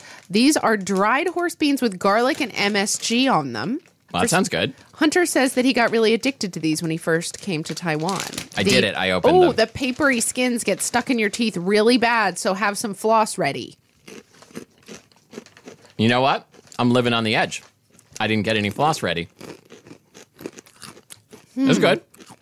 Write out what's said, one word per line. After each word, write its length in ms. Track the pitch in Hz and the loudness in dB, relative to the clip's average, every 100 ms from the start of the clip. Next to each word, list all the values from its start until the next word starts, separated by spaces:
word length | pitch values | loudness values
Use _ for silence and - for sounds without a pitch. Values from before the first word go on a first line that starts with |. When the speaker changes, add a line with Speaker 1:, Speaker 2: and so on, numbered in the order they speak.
| - - - | -20 -20 -4
Speaker 1:
These 260 | 190 262 302 | 2 4 4
are 220 | 214 214 | 2 0
dried 480 | 185 190 208 254 359 | 0 0 2 0 0
horse 260 | 349 349 | -2 -4
beans 280 | - 302 277 | 0 0 2
with 160 | 247 185 | 0 0
garlic 420 | 196 208 247 311 | 2 2 2 -2
and 120 | 262 | -4
M 200 | - 202 | -2 -2
S 220 | 254 208 - | 0 -2 -4
G 320 | - 233 262 | -2 0 2
on 240 | 185 139 | 2 0
them. 280 | 113 131 285 - _ _ | -6 -4 -6 -10 _ _
Speaker 2:
Well, 80 | 87 | -2
that 0 | |
Speaker 1:
For 60 | 233 | 0
Speaker 2:
sounds 200 | 175 185 | 0 0
good. 240 | 80 104 - - | -2 -4 -6 -14
Speaker 1:
Hunter 320 | - 320 359 349 | -2 0 2 2
says 280 | 320 262 | 2 0
that 120 | 254 247 | 2 0
he 80 | |
got 160 | 240 226 | 2 2
really 240 | 226 220 | 2 2
addicted 400 | 226 262 277 202 | 2 -2 -4 -6
to 60 | 175 | -4
these 200 | 160 156 | -2 -2
when 120 | 165 | -2
he 40 | 160 | -4
first 420 | - 165 170 - | -2 -2 -2 -10
came 220 | - 160 | -8 -6
to 100 | 160 | -6
Taiwan. 480 | 156 175 151 160 190 - - - - | -8 -4 -2 -2 -4 -6 -10 -10 -2
Speaker 2:
I 60 | |
Speaker 1:
The 80 | - | 2
Speaker 2:
did 140 | 127 | 4
it. 100 | 110 | 2
I 160 | 73 95 | 0 0
opened 260 | 92 233 359 | 2 4 6
Speaker 1:
Oh, 100 | 349 | 6
Speaker 2:
them. 80 | 233 | 4
Speaker 1:
the 100 | 220 | 0
papery 540 | - 262 247 294 247 | 0 -6 0 0 0
skins 440 | - - 254 233 | -2 -2 -2 -2
get 160 | - 185 | -2 -2
stuck 300 | - 240 240 | -2 -2 0
in 80 | 247 | 0
your 100 | 208 | 0
teeth 280 | - 233 180 | 0 -2 -2
really 400 | 175 208 214 247 | 0 2 4 4
bad, 400 | 233 233 202 175 | 2 0 0 -2
so 160 | 220 | -4
have 240 | 190 208 202 | -2 -2 -2
some 160 | 226 | -6
floss 420 | 190 220 226 214 - | -4 2 2 2 -2
ready. 400 | 151 135 101 - _ _ - - - _ - - - _ - - _ _ _ - - - - - - - | -4 -4 -10 -16 _ _ -20 -20 -20 _ -20 -20 -20 _ -20 -20 _ _ _ -20 -20 -20 -20 -20 -12 -2
Speaker 2:
You 100 | 110 | 2
know 140 | 123 | 2
what? 240 | 135 185 - - - - | 2 0 -6 -20 -14 -2
I'm 140 | 123 | 2
living 200 | 123 123 | 2 2
on 120 | 117 | 0
the 100 | 110 | 0
edge. 280 | 123 180 - - _ _ _ _ - | 0 -2 -6 -16 _ _ _ _ -6
I 80 | 110 | -2
didn't 200 | 110 104 | 0 0
get 100 | 110 | 0
any 140 | 104 | -2
floss 320 | 95 147 156 | 0 0 0
ready. 260 | 98 82 85 - - - - - - - _ - - - - - - _ - - - - _ - _ | -2 -4 -6 -12 -20 -20 -20 -20 -20 -20 _ -20 -20 -18 -18 -18 -20 _ -20 -20 -20 -20 _ -20 _
It's 220 | - 269 196 | -2 2 4
Speaker 1:
Hmm. 20 | |
Speaker 2:
good. 220 | 180 - - - - - | 4 0 -4 -20 -20 -20